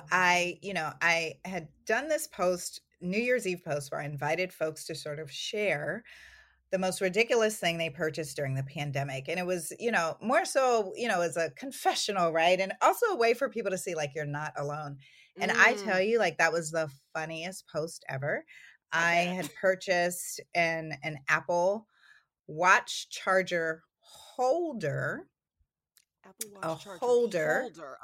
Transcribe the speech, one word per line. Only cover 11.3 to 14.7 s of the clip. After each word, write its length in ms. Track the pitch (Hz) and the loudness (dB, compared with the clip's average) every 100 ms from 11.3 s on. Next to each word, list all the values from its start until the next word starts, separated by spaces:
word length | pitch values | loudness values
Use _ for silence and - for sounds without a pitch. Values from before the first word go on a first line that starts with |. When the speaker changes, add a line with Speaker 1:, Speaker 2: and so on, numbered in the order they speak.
| 165 | 0
Speaker 1:
a 140 | 160 | -2
confessional, 840 | - 269 - 381 - - 196 170 | -4 -12 -2 0 0 -2 0 2
right? 260 | 160 170 185 | 4 4 4
And 140 | 190 - | 2 2
also 240 | 294 381 466 | 4 4 0
a 80 | 339 | 4
way 160 | 233 | 2
for 160 | 240 262 | 4 -2
people 220 | 220 196 | -2 -2
to 60 | 180 | -4
see, 180 | 196 160 | -4 -4
like, 160 | 147 151 | -4 -4
you're 100 | 147 | -6
not 280 | 143 151 - | -6 -6 -6
alone. 400 | 143 | -6